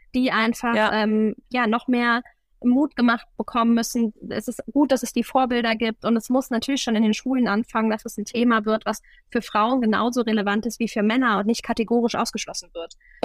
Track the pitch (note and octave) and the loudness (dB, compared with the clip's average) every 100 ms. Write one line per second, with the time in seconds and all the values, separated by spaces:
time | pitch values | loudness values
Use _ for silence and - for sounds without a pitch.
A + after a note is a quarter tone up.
0 | - B3+ B3+ G#3 A3+ A#3 A#3+ A3+ G#3+ A3 | -6 -2 0 0 0 -2 0 2 2 2
1 | G#3+ G#3+ G#3+ - - B3 A3+ A#3 - B3 | 2 2 0 -2 -6 -2 0 0 0 0
2 | A#3+ A#3 - _ _ - B3 B3 D4 - | 2 0 -4 _ _ -4 2 2 2 2
3 | A#3+ A3+ - - A3+ B3 A#3 A#3 A3+ A#3+ | 2 2 -4 -10 -4 0 2 2 0 -2
4 | A3+ - - G#3 G#3+ - - C#4 D4 C4 | -2 -4 -10 -8 -8 -10 -4 2 2 2
5 | A#3+ A#3 A3+ C4+ B3+ A#3+ A3+ A3+ A3+ A3 | 0 -4 0 2 2 0 0 0 -2 -2
6 | G#3 A#3 - B3+ C4 A#3 B3+ C#4 - A3 | 0 0 0 -2 0 -4 -2 -2 0 2
7 | A3 G#3+ B3+ C4 A#3 G3+ A#3 A3+ A3 G#3+ | 2 0 -2 0 0 0 -2 -2 -2 -2
8 | A3+ - G3+ B3 B3 A3 G#3+ A3 - G#3 | -6 -10 -6 0 2 2 0 -2 -2 -6
9 | _ - _ A#3+ - G#3+ A3 C4 A3+ G3+ | _ -20 _ -6 -2 0 2 2 2 2
10 | A3+ B3 A3+ A3 G3+ G3+ A3+ - A3+ A3+ | 0 0 0 0 0 -2 -2 -4 -4 0
11 | G#3 A#3+ B3+ G3 G#3 A#3 - A#3 A3 A#3 | 0 2 2 2 0 -2 -2 -2 0 2
12 | A#3 - A#3 A3 - - - E3+ E3 - | 0 -2 -4 -6 -8 -12 -12 -12 -14 -16
13 | _ - | _ -8